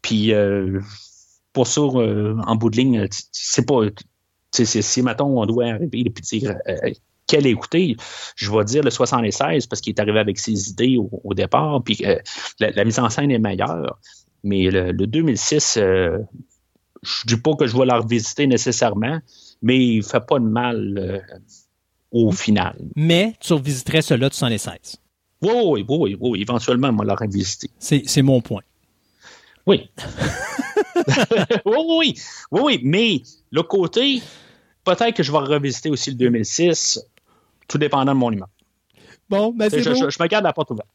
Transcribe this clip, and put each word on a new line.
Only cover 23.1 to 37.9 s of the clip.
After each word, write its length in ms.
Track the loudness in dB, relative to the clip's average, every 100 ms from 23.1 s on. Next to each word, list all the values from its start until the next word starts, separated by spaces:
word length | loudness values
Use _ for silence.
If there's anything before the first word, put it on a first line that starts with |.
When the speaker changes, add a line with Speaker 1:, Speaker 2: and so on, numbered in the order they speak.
| 2 2 -4
Speaker 2:
tu 140 | -2
revisiterais 480 | 0 0 -6 0 0
celui-là 260 | 2 2 0
de 60 |
soixante-seize. 680 | 0 -2 -2 -6 -12 -20 -20 _ _ _ _
Speaker 1:
Oui, 80 | 0 2
oui, 200 | 2 0 0
oui, 100 | 0
oui, 180 | 0 -2
oui, 220 | -4 -4
éventuellement, 480 | -2 -2 2 2 2
on 60 | 0
va 80 | 0
la 100 | -2
revisiter. 540 | -2 -2 -4 -6 -12 _
Speaker 2:
C'est, 220 | 0 0 2
c'est 160 | 2
mon 180 | 4 4
point. 220 | 0 -10 _ _ _ _ _ _ -20 -20 _ _ 2
Speaker 1:
Oui. 240 | 2 0 -16
<laughs> 40 | -14 -4 -4 -4 -8 -8 -4 -2 -2 -2
Oui, 800 | 0 0 2 2 2 0 2 2
oui, 80 | 2 2
oui, 160 | 2 0 -12 -18 -2
oui, 80 | 0
oui, 160 | 2 2
mais 400 | 2 2 2 0 -4 _ _
le 120 | -2
côté, 600 | 0 0 2 2 2 0 -6 -20 -20 _ _ _
peut-être 300 | -2 2 0
que 80 | 0
je 80 | 0
vais 80 | 0
revisiter 520 | 2 0 0 -4 -4
aussi 200 | -4 -4
le 60 | 0
deux 140 | 2
mille 140 | 2
six, 540 | -2 0 2 2 -2 -4 -8 _ _ _ _ _ -6
tout 80 | -2
dépendant 380 | 0